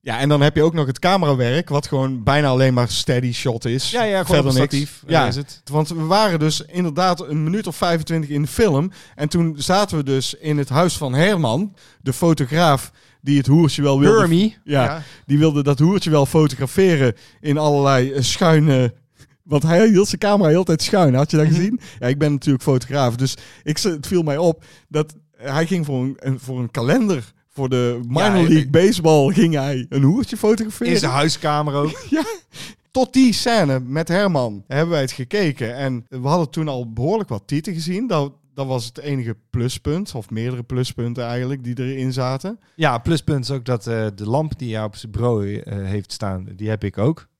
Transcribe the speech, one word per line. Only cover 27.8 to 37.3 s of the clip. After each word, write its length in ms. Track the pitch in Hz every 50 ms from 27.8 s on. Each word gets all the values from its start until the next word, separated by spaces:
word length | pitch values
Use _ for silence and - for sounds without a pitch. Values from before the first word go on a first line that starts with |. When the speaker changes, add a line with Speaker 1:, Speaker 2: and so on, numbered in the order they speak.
| 123 120 120 120 120
Speaker 1:
minor 160 | 117 127 156 196
Speaker 2:
Ja, 80 | 208 196
Speaker 1:
league 240 | 185 170 165 165
Speaker 2:
ik 140 | 156 139 131
Speaker 1:
baseball 640 | 143 165 180 202 233 180 160 160 156 147 139 135 180
ging 200 | 180 196 165 156
hij 320 | 143 135 143 139 127 123 -
een 140 | - 139 139
hoertje 340 | 139 180 262 240 - 247
fotograferen. 560 | 208 - 214 226 220 226 214 - - 240 240 -
Speaker 2:
In 60 | -
zijn 120 | - 135
huiskamer 640 | 127 139 151 160 - - - 151 147 147 151 147 139
ook. 300 | 143 143 156 156 523 -
Speaker 1:
<laughs> 40 | -
Ja. 140 | - 320 302 440 440 349 _ _ _ - - - - _ _ _
Tot 220 | _ 262 254 - -
die 200 | 262 262 240 208
scène 460 | - - - 233 214 175 139 135 127
met 280 | 127 120 135 160 165
Herman 560 | - 170 190 208 196 170 139 123 113 104 101 98
hebben 220 | _ 131 139 165 170
wij 120 | 175 151
het 100 | 135 123
gekeken. 640 | - - 127 - - 208 196 156 131 - 123 110 120
En 300 | 135 139 135 127 120 113 _
we 180 | 135 127 123
hadden 220 | 139 160 180 165 -
toen 180 | - 170 156
al 260 | 151 135 123 123 117 110
behoorlijk 360 | 113 123 160 208 233 196
wat 140 | -